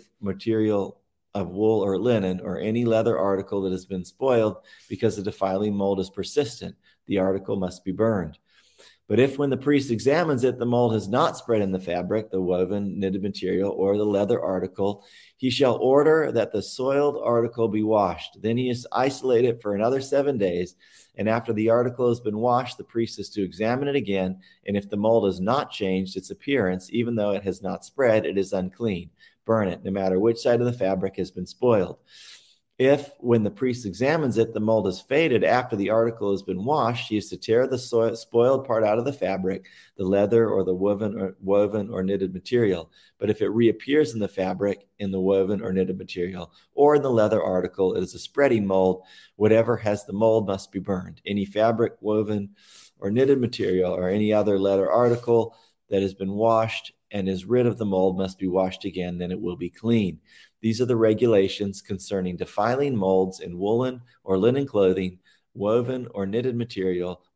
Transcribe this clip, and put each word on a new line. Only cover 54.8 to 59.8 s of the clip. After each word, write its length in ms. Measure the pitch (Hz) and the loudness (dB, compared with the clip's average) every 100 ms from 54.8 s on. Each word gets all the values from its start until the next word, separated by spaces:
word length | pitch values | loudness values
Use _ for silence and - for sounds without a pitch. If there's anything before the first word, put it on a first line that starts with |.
| 92 | 2
article 640 | 110 120 117 120 117 113 - _ _ - | 4 2 2 2 2 2 -6 _ _ -4
that 100 | 98 | -2
has 140 | 98 | -2
been 180 | 95 95 | -4 -6
washed 600 | 101 113 113 113 - - - _ | 0 4 4 2 -4 -12 -20 _
and 180 | 101 95 | -6 -4
is 160 | 92 | -4
rid 220 | 92 123 120 | 0 2 2
of 100 | 98 | 0
the 80 | |
mold 320 | 104 95 95 90 | -2 2 2 0
must 220 | 95 - | -4 -4
be 80 | 92 | -2
washed 400 | 92 95 - 98 | 0 0 -4 -8
again, 320 | 85 90 87 | -6 -6 -6
then 140 | 90 | -6
it 80 | 92 | -6
will 160 | 92 87 | -6 -8
be 120 | 87 | -10
clean. 500 | - | -6